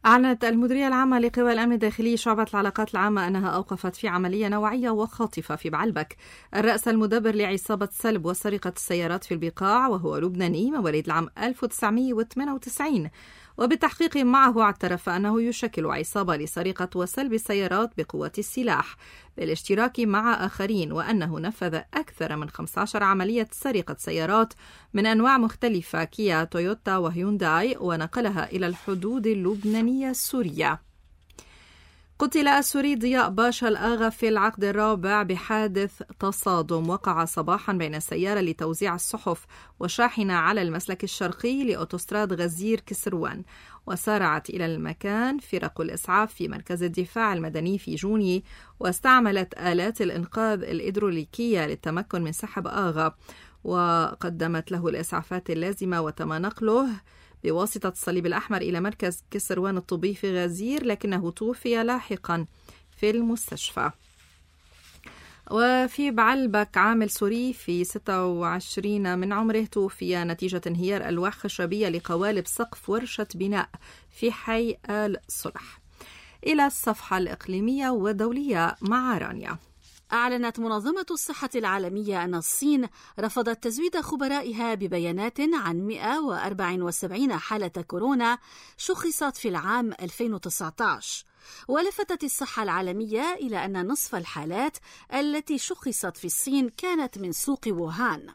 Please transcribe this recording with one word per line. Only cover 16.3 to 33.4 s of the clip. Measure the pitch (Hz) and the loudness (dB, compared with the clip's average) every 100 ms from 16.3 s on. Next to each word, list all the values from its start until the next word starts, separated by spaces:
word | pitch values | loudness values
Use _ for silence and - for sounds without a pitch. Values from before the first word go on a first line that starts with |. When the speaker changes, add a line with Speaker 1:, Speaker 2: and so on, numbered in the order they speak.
| 151 | 0
Speaker 1:
لسرقة | 151 - 180 185 180 | -2 -2 -2 -2 -4
وسلب | 180 180 - 277 | -2 -2 -2 0
السيارات | 220 - 202 185 190 226 - | -2 0 0 2 2 0 -2
بقوة | 156 151 151 180 | -4 -4 -4 -4
السلاح | 208 - 247 143 - - - - - - | -6 -2 0 2 0 -6 -20 -20 -18 -6
بالاشتراك | 160 160 - 196 247 247 | -2 -2 0 2 2 2
مع | 226 196 226 226 185 | 2 2 2 2 0
آخرين، | - 196 214 151 | -2 0 0 0
وأنه | 156 170 220 165 156 | -2 0 0 0 -2
نفذ | 170 220 175 160 - | -4 -2 -2 -2 -4
أكثر | 294 311 - 160 151 | -6 -6 -6 -4 -4
من | 151 | -6
خمسة | - 160 - | -8 -8 -4
عشر | 202 214 | -2 2
عملية | 196 190 185 233 214 | 2 4 2 0 -2
سرقة | - 277 220 165 143 | -4 -2 -2 -2 -6
سيارات | - 165 160 214 226 - - - - | -4 -2 2 4 2 -2 -20 -20 -6
من | 202 220 | 0 2
أنواع | 220 247 262 | 4 6 6
مختلفة | 226 - 240 196 170 165 | 4 2 0 0 -2 -4
كيا، | 160 - 202 160 | -4 0 2 2
تويوتا | 165 175 175 214 - 190 | 2 0 0 -2 0 2
وهيونداي، | 170 170 190 208 175 165 196 185 | 2 0 0 2 4 4 2 0
ونقلها | 180 165 160 247 233 190 - | 0 0 -2 0 0 0 -2
إلى | 185 175 | -2 -2
الحدود | 175 - 190 196 254 220 | -2 -4 -2 -2 0 0
اللبنانية | 208 180 208 208 220 226 262 269 | 2 0 0 0 2 2 2 0
السورية. | 254 - 262 185 143 139 156 _ _ _ - _ - - - - - - - _ _ | -2 -2 0 -2 0 0 0 _ _ _ -20 _ -20 -20 -20 -20 -20 -20 -20 _ _
قتل | 294 320 285 | 0 4 6
السوري | 285 269 285 277 | 4 4 0 2
ضياء | 277 240 254 - | 2 2 2 2
باشا | 196 | 4